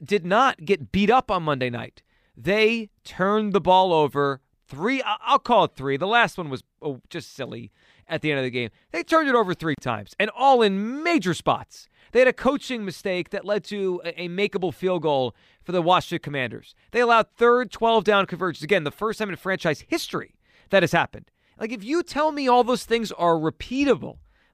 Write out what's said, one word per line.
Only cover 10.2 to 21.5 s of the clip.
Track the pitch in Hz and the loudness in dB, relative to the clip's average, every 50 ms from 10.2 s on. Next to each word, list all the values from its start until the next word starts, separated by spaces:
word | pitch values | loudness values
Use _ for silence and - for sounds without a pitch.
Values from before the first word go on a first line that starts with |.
| 190 220 | -4 -4
all | - 240 262 277 262 240 | -2 0 4 4 6 6
in | 226 202 190 196 208 226 262 294 320 | 6 4 2 0 -4 -6 -6 -4 -2
major | 349 339 285 175 185 156 | 0 0 2 0 0 -4
spots. | - - 156 123 - 123 - - - - _ _ _ _ _ - | -2 0 -2 -2 -2 -4 -12 -20 -20 -20 _ _ _ _ _ 2
They | 233 | 4
had | 254 | 4
a | 254 233 | 4 2
coaching | - - 247 294 269 - - 254 233 208 | 2 0 0 0 0 -4 -8 -8 -8 -6
mistake | 190 160 - - 202 185 180 175 - | -10 -10 -8 -6 -4 -4 -4 -4 -6
that | - 196 - | -8 -10 -6
led | 185 208 208 - | -4 -4 -4 -4
to | - 208 202 196 190 180 180 - | -6 -6 -4 -2 -2 -4 -4 -4
a, | 170 151 147 180 | -4 -4 -4 -4
a | |
makeable | 175 175 185 208 202 - 190 180 175 127 | -6 -2 -2 -2 -2 -2 -2 -4 -4 -4
field | - 180 185 185 175 147 | -4 -2 -2 -2 0 0
goal | 156 147 135 127 117 - _ _ _ _ _ _ | 0 2 2 0 -2 -4 _ _ _ _ _ _
for | - | -2
the | 175 180 | -2 0
Washington | 165 170 180 - - - 175 160 | 4 4 2 2 2 -2 -8 -8
Commanders. | - 147 143 139 127 113 117 110 - - _ _ _ _ | -8 -6 -4 -4 -4 -4 -6 -12 -16 -20 _ _ _ _
They | - 226 | -2 0
allowed | 247 233 233 226 208 - _ | 2 4 4 4 2 0 _
third | - 233 240 240 247 247 - | 2 4 4 4 4 0 -4
twelve | - - 220 226 226 220 175 | -6 -2 0 2 2 4 4
down | 196 208 202 190 | 4 4 4 2
conversions. | - 180 160 185 180 147 - 151 | 0 -4 -4 -4 -4 -4 -6 -2
Again, | 151 202 185 151 | 0 0 0 0
the | 143 | -2
first | - - 202 226 202 - | -6 -4 -6 -6 -4 -4
time | 220 202 | -6 -8
in | 170 | -8
franchise | - - 190 190 180 - 170 147 - - | -8 -6 -6 -6 -2 -2 -2 -4 -4 -4
history | _ 320 - - - - 156 107 - _ _ _ _ _ _ _ _ | _ -6 -6 -6 -6 -8 -10 -10 -10 _ _ _ _ _ _ _ _
that | - 196 175 | 2 2 4
has | 170 | 4
happened. | - 165 135 - - 127 - _ _ _ _ _ | 2 0 0 -2 -6 -16 -20 _ _ _ _ _